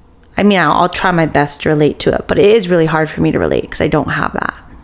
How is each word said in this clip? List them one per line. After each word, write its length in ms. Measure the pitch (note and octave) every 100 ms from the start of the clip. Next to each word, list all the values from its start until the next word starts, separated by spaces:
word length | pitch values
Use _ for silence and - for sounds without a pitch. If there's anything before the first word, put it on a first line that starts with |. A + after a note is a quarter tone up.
| - _ _ -
I 60 |
mean, 160 | G3+ F#3+
I'll, 140 | D3+
I'll 160 | - E3+
try 220 | - F#3
my 140 | E3+ D#3
best 360 | C#3+ C#3+ -
to 60 | D#3
relate 300 | D3+ D3 -
to 140 | -
it, 100 | - -
but 120 | -
it 80 | G3+
is 220 | A3+ F3
really 180 | F3 D#3+
hard 240 | D#3+ D3+
for 100 | -
me 100 | D#3
to 80 | -
relate 320 | D#2+ C2+ -
'cause 100 | -
I 60 | D3+
don't 200 | D3+ -
have 240 | E3+ -
that. 220 | - - - - -